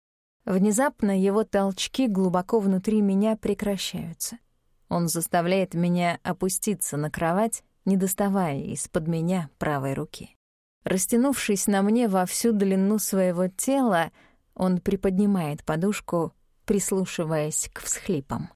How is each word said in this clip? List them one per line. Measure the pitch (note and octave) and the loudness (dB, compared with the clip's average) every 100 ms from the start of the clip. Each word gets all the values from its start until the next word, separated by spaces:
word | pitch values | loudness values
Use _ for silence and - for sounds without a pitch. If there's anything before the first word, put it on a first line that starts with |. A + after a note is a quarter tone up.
| _ _ _ _ | _ _ _ _
Внезапно | - F#3+ G#3 G#3 C#4+ - G#3 G3 | -2 2 4 4 0 0 0 2
его | G3 G3+ | 2 2
толчки | G#3+ G3+ G3 F#3+ - - C4 | 0 0 0 -2 -4 -2 0
глубоко | F#3+ F#3 F3+ F3+ A3+ | 2 2 0 0 0
внутри | G3 F#3 F#3+ G#3+ | 2 0 2 2
меня | G3+ F#3+ G#3+ A3 | 2 2 2 0
прекращаются. | A3 G3+ G#3 G3 - F3 E3 E3 - A#3 _ _ _ _ - | -2 -2 -2 -4 -4 -8 -10 -10 -10 -10 _ _ _ _ -4
Он | F3 E3+ | -2 0
заставляет | E3 E3 F3 E3+ F#3+ F#3 | -2 0 0 2 2 0
меня | E3+ F3 F3 F3 E3+ | 0 0 2 0 -2
опуститься | - F3 F#3 - - F#3 - C#3+ | -4 -4 -2 -2 -2 -4 -4 -4
на | D3+ | -4
кровать, | - E3 F3+ A3+ - - _ | -2 0 2 0 -4 -12 _
не | - F#3+ | 0 2
доставая | F#3+ - G3+ G3 F3 C#3 | 2 0 0 0 0 -2
из-под | - - - F3 D#3 | -6 -8 -6 -4 -2
меня | E3 E3 F#3 D3+ - | 0 0 -2 -4 -6
правой | D#3 D3 C3+ | -4 -2 -2
руки. | C3+ D3+ - - _ _ _ _ _ | -4 -6 -12 -20 _ _ _ _ _
Растянувшись | - F#3 - A#3 C4+ C4 - G3 - | -2 -2 2 2 2 0 0 0 2
на | G3 | 2
мне | G3 A3+ A#3 | 4 2 2
во | F#3+ F3+ | 2 0
всю | - A#3 | 0 0
длину | G#3+ G3 F#3+ F#3+ G#3+ | 2 2 2 2 0
своего | - F#3+ F#3 F3 F#3 | 0 2 2 2 -2
тела, | - - C4+ B3 F3 D#3+ - - _ _ | -2 -2 2 2 2 0 -6 -20 _ _
он | - F#3 F3+ | -2 0 0
приподнимает | - F#3+ G3 F#3 G#3 G3 D#3 D3 | 0 0 0 2 2 2 0 -4
подушку, | - D#3 F#3+ G3+ - F3 D#3+ - _ _ | -2 0 0 -2 -2 -2 -2 -6 _ _
прислушиваясь | - G#3 - F#3+ F#3 - D#3+ D#3+ D3+ D#3 - | -2 0 0 -2 -2 -4 -2 -2 -2 -4 -6
к | - | -10
всхлипам. | - - - E3 C3+ A#2 D#3 | -8 -6 -2 -4 -4 -6 -8